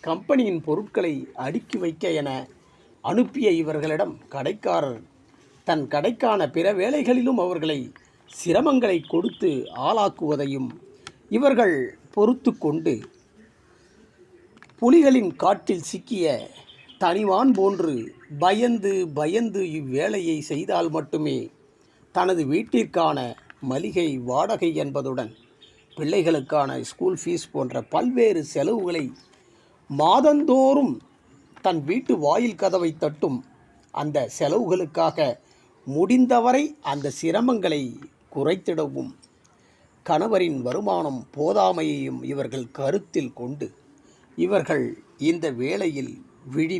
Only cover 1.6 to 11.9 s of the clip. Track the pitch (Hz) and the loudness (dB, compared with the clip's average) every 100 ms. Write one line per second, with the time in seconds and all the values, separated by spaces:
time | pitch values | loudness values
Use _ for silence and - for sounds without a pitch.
1.6 | - 214 175 160 190 160 143 131 131 - | -6 -6 -6 -4 -4 -2 -4 -8 -10 -20
2.6 | _ _ _ _ - 208 247 277 214 165 | _ _ _ _ -2 0 0 0 2 2
3.6 | 156 151 160 156 214 - - 135 131 214 | 0 -2 -2 -2 -2 -6 -12 -6 -6 -4
4.6 | 208 170 143 113 - _ _ _ _ _ | -2 0 -2 -6 -14 _ _ _ _ _
5.6 | - 160 131 147 147 233 240 208 147 160 | -2 -2 0 0 -2 0 0 2 0 0
6.6 | 185 202 202 294 247 254 247 240 180 175 | 0 0 0 0 2 2 2 0 0 -2
7.6 | 160 143 120 - _ _ _ - 175 180 | -2 -4 -6 -16 _ _ _ -8 0 2
8.6 | 302 262 226 175 147 165 202 - 180 135 | 4 4 2 0 0 -2 -2 0 -2 0
9.6 | - 117 139 220 202 - 151 143 139 135 | -6 -4 0 2 0 0 -4 -2 -2 -4
10.6 | 127 - - - - _ _ 214 277 240 | -6 -10 -20 -20 -20 _ _ 2 4 4
11.6 | 214 147 117 | 4 2 -2